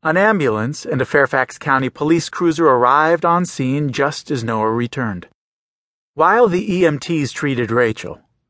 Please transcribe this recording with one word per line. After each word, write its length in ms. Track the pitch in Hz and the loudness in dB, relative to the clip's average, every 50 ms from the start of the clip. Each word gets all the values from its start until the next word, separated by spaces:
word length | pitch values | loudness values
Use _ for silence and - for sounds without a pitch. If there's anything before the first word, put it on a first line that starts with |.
An 140 | _ 160 160 | _ 0 0
ambulance 680 | 180 196 214 220 190 147 127 107 107 110 127 151 - - | 2 2 2 2 2 0 0 0 0 -2 -4 -6 -8 -8
and 160 | - 139 127 | -6 -4 -4
a 20 | 127 | -2
Fairfax 540 | - - 147 139 - - 135 127 - - - | 0 2 2 2 2 0 -2 -2 -2 -6 -10
County 320 | - 151 139 135 135 127 | -2 0 0 0 0 -4
police 400 | _ - 147 156 165 170 151 - | _ -4 0 0 0 0 0 -6
cruiser 360 | - - 180 170 156 151 165 | -6 -2 0 0 0 2 2
arrived 580 | 151 131 123 123 123 135 147 156 160 170 165 165 | 4 4 4 4 4 4 4 4 2 2 2 2
on 200 | 170 170 175 180 | 2 2 2 0
scene 480 | 170 - - 135 127 135 143 151 139 | -2 -4 -4 -2 -2 -2 -2 -2 -4
just 380 | 120 - 143 147 147 - - - | -2 -2 -2 -2 -2 -6 -8 -6
as 140 | 151 127 113 | -6 -4 -2
Noah 260 | 113 113 110 107 110 | -2 -2 -2 -2 -2
returned. 580 | 113 117 120 120 - 139 127 110 98 87 87 _ _ _ _ _ _ _ _ _ _ _ _ _ _ _ _ _ _ | 0 -2 -4 -4 -4 -6 -6 -4 -6 -8 -12 _ _ _ _ _ _ _ _ _ _ _ _ _ _ _ _ _ _
While 340 | 143 156 175 202 233 247 214 | 0 2 4 4 4 4 4
the 240 | 170 185 208 208 | 2 0 -2 -2
E 140 | 180 180 180 | 0 2 2
M 120 | 165 147 135 | 2 2 0
Ts 340 | - - 170 156 143 123 | -4 -4 -2 -2 -2 -4
treated 380 | - - - 143 135 117 123 101 | -6 -4 -4 -2 -2 -2 -2 0
Rachel, 520 | 113 120 123 113 110 - - - 69 - _ _ _ _ _ | 2 2 2 2 0 -4 -10 -14 -14 -16 _ _ _ _ _